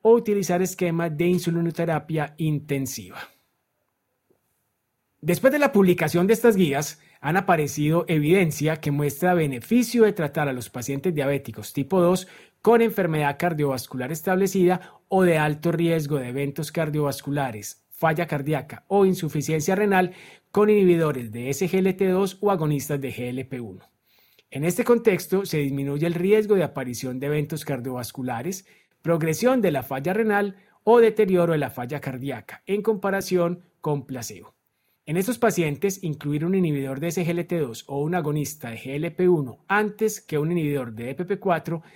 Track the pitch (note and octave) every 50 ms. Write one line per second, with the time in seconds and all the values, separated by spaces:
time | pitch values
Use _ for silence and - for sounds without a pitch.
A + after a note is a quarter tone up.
0 | - A3 A#3 A#3 A#3 A3 G#3 G3+ F#3+ - F3 F3+ F#3+ F#3 - - F#3 E3+ E3 E3+
1 | E3+ E3 D3+ D3 E3+ F3 F3+ F3 - F3 E3+ E3+ E3+ E3+ D#3+ - E3+ E3 D#3 D3
2 | D3+ - D#3 D#3 D3 D3 - - D#3+ D#3 D3+ C#3+ D3+ - C#3+ C#3 C3+ B2 - A2+
3 | F#2+ F2 - - - - _ _ _ _ _ _ _ _ _ _ _ _ _ _
4 | _ _ _ _ _ _ _ _ _ _ _ _ _ _ _ _ _ _ _ _
5 | _ _ _ _ D3+ D#3+ F3 - - C4 D4 C#4+ C#4+ C#4 C#4 G3+ F#3+ F3+ F3 F3
6 | D#3+ D3+ D#3 F3 F3+ G3+ A3+ A3 - A#3 G#3+ F#3+ F3 C#3+ C#3 C#3+ D3+ - - -
7 | _ _ _ _ - D3 E3+ F#3+ F#3 - F3 D#3 D3 C3+ - D3 D3 D3+ D#3+ F3
8 | E3+ - E3 D3+ D3 D3+ F3+ G3 F3+ D#3 D3+ - D3 D#3 D#3+ D#3 - D3 C#3+ C#3+
9 | D3 C#3+ C#3+ - F3+ F3+ F3+ E3+ D#3 C#3 C3 A#2 - - A3+ B3 A#3 A#3+ - A#3+
10 | A3 G#3 F#3+ F3+ D#3 C#3 - D#3+ D3 C#3 B2+ B2 A2 - - B2+ A#2 - C#3 C#3
11 | - F#3 D#3+ D3 C3+ C#3 C#3+ C3+ - - - A#2 G#2+ - - C#3+ C3 - G3 F#3
12 | F3 F3 F#3 F3+ - - - - - _ _ _ - G#3+ A#3 A#3 A#3 A3 - G3+
13 | F3+ D#3+ D#3 D3+ D3 C#3+ C#3+ - F3 F3 E3 D3+ D3 C#3 C3 B2 - - - B2+
14 | - C#3+ D#3+ D3+ - F#3+ F#3 F#3 G3 F#3+ F#3+ F#3+ F3 F3+ F3+ F3+ - - - _
15 | _ _ G3 F#3+ F#3 F3 D#3+ D#3 D3+ D3+ D3 D3+ - E3+ D#3+ D#3+ E3+ E3 E3 D#3+
16 | D3 C#3 D3+ C#3 B2 B2 B2 C#3 C#3+ C#3 C#3+ F3 D3+ - - E3+ D#3+ D3+ D3+ D3+
17 | D3 C#3 C#3 - - C#3 C#3+ D3 C3+ B2 A2 G#2 G2+ - - - _ _ - -
18 | E3+ D#3+ D#3 E3+ E3+ D#3 D3+ D3 C3+ D3+ D3+ C3 - - A2+ - - - F#3+ G3+
19 | G3 F#3+ F#3 F#3 E3 D3 - D3+ - - D#3+ D#3 D3+ F#3+ F#3+ G3 G#3+ G3+ G3 F#3
20 | F3+ F3+ - - - - - _ _ _ - G3+ G#3 G#3 G#3+ G3+ F#3+ F3+ E3+ E3
21 | D#3+ D3+ C3+ B2+ A#2+ A2 G#2+ A#2+ A#2+ C3+ C#3 - F#3+ E3+ F#3+ F#3+ F#3 F#3+ F#3 F#3+
22 | F#3+ F#3 F#3 F#3+ G3+ F#3+ - - G#3 G3+ G3 D#3+ D#3 D3 D3 C3+ - - D3 C#3
23 | C3+ B2 A2 B2+ B2 B2 B2 C3+ C3+ - C3 B2 A#2 G2+ F#2 F#2 - _ _ _
24 | _ _ _ _ _ _ _ _ _ _ - C3+ D3+ F3+ F3 - A#3 - A#3+ A#3
25 | A#3 G#3+ F#3 - - - F#3+ G3 G3 - D#3+ D3+ C#3+ C3+ C#3 C#3 C#3 C#3+ C#3 D3
26 | E3 F3 E3 E3+ F3 G3 G#3+ G#3+ G#3+ G#3 G#3 F#3 D#3 - - C#3 B2+ B2 A#2+ -
27 | - B2+ B2+ C3 C#3 C#3+ D3+ D3+ D3 D3 D#3+ D3+ - - C#3 B2 A#2+ C3 B2+ B2
28 | A#2 - - C3+ B2+ B2+ A#2+ A#2 C3 F3+ G3+ - - _ _ _ _ _ _ _
29 | - D#3+ E3+ D#3+ E3 D#3+ D#3 - A3 B3 C4 B3+ G3 F3 D3 - - - C3+ C3+
30 | C#3 F3 F#3+ A3 A3+ G#3+ G3+ G3+ G3+ G3+ F#3+ - _ _ _ _ _ G#3 A#3 A#3+
31 | A#3 A3 A3 A3 G#3+ F#3+ F#3 F3 E3+ E3+ D#3+ D3+ C#3 A#2 - B2+ A#2+ A#2+ D3 C3+
32 | - C#3+ B2 A#2+ C3+ D#3 - A2 - - - - _ - G3 G#3 G3+ A3+ A3 F#3+
33 | - G3 F#3+ G3 F#3 F#3 F#3 F3+ E3+ E3+ F3+ F3 - _ _ _ - D3+ D3 C#3
34 | A2 - C3 A#2+ A2+ - G#2 - - - _ _ _ _ _ _ _ _ _ _
35 | _ D3+ D#3 F#3 G3 B3 A#3 - A#3+ G#3+ D#3+ F3 E3 D3+ C#3+ C#3+ G3+ G3 F#3+ -
36 | - D#3+ C#3 - - C#3+ D3 D3+ D#3+ F3 G3 F#3+ F3+ D#3 D3 C#3 C3+ C3+ C3+ C3+
37 | D#3+ E3+ E3 F#3+ E3+ E3+ E3+ F3 E3+ - F3+ E3 C#3+ A#2+ A2+ - - - C#3 C#3
38 | D3 D#3+ F3+ F3+ D3 D3 D3 D3+ C#3+ - - - - A2+ A2+ A2 - C3 C#3 D3+
39 | D#3+ E3+ D#3+ - F#3 F3+ F3 D3+ C3+ A#2+ A2 - _ - G3 G#3 G#3+ G#3 G#3 -
40 | A3 G#3+ G#3+ - - - D#3+ D3 D3 D#3+ F3 E3+ D3+ D3 C#3+ C3+ B2 A#2 A2 A2
41 | A#2 B2+ C3+ - F3+ F#3 G3+ F#3+ - F#3+ E3+ D#3 - D#3+ E3+ D#3+ - - -